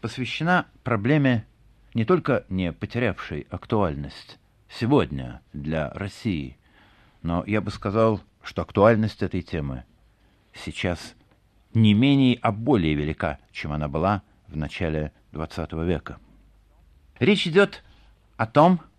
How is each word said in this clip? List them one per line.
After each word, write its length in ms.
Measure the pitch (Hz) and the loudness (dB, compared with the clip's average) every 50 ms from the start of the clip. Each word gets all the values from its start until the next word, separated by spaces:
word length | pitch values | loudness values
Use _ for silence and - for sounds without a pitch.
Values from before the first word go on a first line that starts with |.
посвящена 640 | - 117 - - 127 113 - - 156 165 180 175 - _ _ - _ | -8 -8 -6 -6 -6 -6 -6 -4 0 2 2 2 0 _ _ -12 _
проблеме, 600 | - 120 107 98 120 151 156 143 131 123 120 113 _ _ _ _ _ _ _ _ _ _ | -2 -2 0 2 2 2 4 4 4 2 2 -2 _ _ _ _ _ _ _ _ _ _
не 100 | 117 110 | -4 2
только 400 | - 180 175 156 - 131 110 - _ | 2 2 0 2 0 -2 -2 -2 _
не 240 | 98 95 92 87 - | -4 -2 -2 -2 -4
потерявшей 760 | - - - - 117 123 110 92 - - - 87 73 67 _ | -6 -10 -6 -4 -2 -2 -2 -2 -4 -10 -10 -10 -10 -8 _
актуальность 880 | - 104 - - - 107 101 85 73 69 73 73 - - - - - _ _ _ _ _ _ _ | -12 -12 -6 -2 0 0 0 0 -2 -4 -8 -10 -12 -16 -20 -20 -20 _ _ _ _ _ _ _
сегодня 720 | - - 117 113 143 135 92 - 71 67 64 62 64 64 _ _ _ | -8 -6 -2 2 2 2 2 0 -4 -8 -10 -10 -12 -16 _ _ _
для 380 | 69 69 73 78 80 76 67 | -10 -8 -4 -4 -4 -4 -6
России, 680 | - - 98 92 - - - 113 95 78 69 64 64 _ _ _ _ _ _ _ _ _ _ _ _ _ - | -6 -10 -10 -10 -10 -6 -4 -4 -4 -4 -6 -10 -14 _ _ _ _ _ _ _ _ _ _ _ _ _ -6
но 200 | 82 85 85 - | -4 -2 -2 -2
я 160 | 98 104 107 | -2 -2 -2
бы 120 | 98 101 104 | -2 -4 -10
сказал, 480 | - - 107 98 110 113 113 110 95 - _ _ _ _ | -6 -6 -4 0 2 2 2 2 -2 -6 _ _ _ _
что 180 | - - - 87 | -12 -8 -8 -8
актуальность 600 | - - 107 98 110 117 107 110 107 - - 101 | -4 2 6 6 6 6 6 2 -2 -2 -4 -6
этой 180 | 90 - 92 82 | -4 -4 -6 -8
темы 400 | - - 85 73 69 65 64 - _ _ _ _ _ _ _ _ _ _ _ _ _ _ | -6 -6 -6 -6 -6 -8 -10 -12 _ _ _ _ _ _ _ _ _ _ _ _ _ _
сейчас 600 | - - - 87 - - 95 87 82 - - - _ _ _ _ _ _ _ _ _ _ _ _ | -16 -14 -12 -10 -6 -4 -4 -4 -6 -10 -18 -20 _ _ _ _ _ _ _ _ _ _ _ _
не 180 | 117 113 107 104 | 4 6 6 6
менее, 460 | 104 123 139 143 139 135 127 120 - | 6 4 4 4 4 4 4 2 2
а 120 | - 117 104 | 0 -2 -2
более 420 | 101 113 135 147 107 85 78 76 | -2 0 2 2 2 4 2 0
велика, 460 | 73 73 76 76 - - 82 73 - _ _ | 0 -2 -4 -4 -2 -4 -4 -4 -6 _ _
чем 220 | _ - - 82 73 | _ -12 -8 -6 -6
она 160 | 76 76 73 | -4 -4 -4
была 340 | 69 78 82 95 104 98 - _ _ _ _ | -4 -2 0 0 0 -2 -4 _ _ _ _
в 100 | - 78 | -12 -8
начале 560 | 76 76 73 - - 92 82 78 78 76 76 _ _ _ _ | -8 -8 -6 -6 -6 -6 -4 -4 -4 -4 -6 _ _ _ _
двадцатого 520 | - 76 80 78 - - 80 - - 80 82 | -10 -10 -10 -10 -8 -10 -10 -8 -6 -4 -2
века. 360 | 87 87 73 - - - - - _ _ - _ _ _ _ _ _ _ _ _ _ _ _ _ _ _ - | -2 -2 -2 -4 -10 -18 -18 -20 _ _ -20 _ _ _ _ _ _ _ _ _ _ _ _ _ _ _ -2
Речь 280 | - 156 208 185 - | 2 2 2 2 2
идёт 380 | 180 156 190 202 190 - - _ _ - _ _ _ _ _ _ _ _ _ | 2 4 4 4 4 0 -14 _ _ -20 _ _ _ _ _ _ _ _ _
о 80 | 113 | -4
том 340 | 110 _ 143 151 175 185 170 - - _ | 2 _ 6 8 8 6 4 0 -10 _